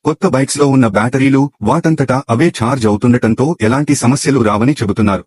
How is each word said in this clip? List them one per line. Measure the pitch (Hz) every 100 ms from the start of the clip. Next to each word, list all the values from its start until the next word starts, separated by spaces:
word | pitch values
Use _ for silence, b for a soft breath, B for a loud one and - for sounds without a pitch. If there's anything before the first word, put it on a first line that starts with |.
కొత్త | 143 156 190
బైక్స్లో | 135 135 143 143
ఉన్న | 135 117
బ్యాటరీలు | 101 110 131 135 135 143 -
వాటంతటా | 104 147 165 160 135 127 -
అవే | 117 170
ఛార్జ్ | - 113 135 107
అవుతుండటంతో | 104 123 123 110 110 135 170
ఎలాంటి | 107 135 147 -
సమస్యలు | 120 139 156 139
రావని | 107 104 120
చెబుతున్నారు. | 147 107 98 101 95